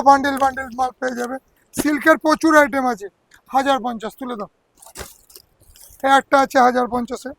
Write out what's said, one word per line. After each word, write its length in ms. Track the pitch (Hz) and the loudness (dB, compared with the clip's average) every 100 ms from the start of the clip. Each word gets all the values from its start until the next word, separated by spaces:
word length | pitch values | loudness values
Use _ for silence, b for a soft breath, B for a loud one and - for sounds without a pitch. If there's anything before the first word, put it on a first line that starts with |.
বান্ডিল 340 | 277 277 285 269 | 4 4 2 -2
বান্ডিল 300 | 269 262 262 240 | -2 -2 -8 -6
মাল 140 | 254 - | -6 -6
পেয়ে 180 | 254 240 | -8 -6
যাবে। 160 | 240 262 - _ _ | -8 -10 -16 _ _
সিল্কের 420 | - 285 294 320 320 | -6 -4 0 2 2
প্রচুর 340 | 311 302 320 311 | 2 0 4 4
আইটেম 240 | 285 277 254 | 4 2 -2
আছে, 220 | 220 202 - _ b _ | -4 -10 -20 _ b _
হাজার 280 | 262 269 269 | -2 0 -2
পঞ্চাশ, 280 | 240 226 220 - | -4 -8 -10 -12
তুলে 160 | 254 233 | -12 -10
দাও। 100 | 196 _ _ _ - - - - _ - - _ _ _ - - 269 | -12 _ _ _ -20 -20 -20 -20 _ -20 -20 _ _ _ -20 -6 2
এই 60 | 269 | 2
একটা 160 | - 277 | 4 2
আছে 180 | 269 277 254 | 2 4 2
হাজার 200 | 247 240 | 2 -2
পঞ্চাশে। 360 | 247 233 240 254 | -4 -6 -10 -12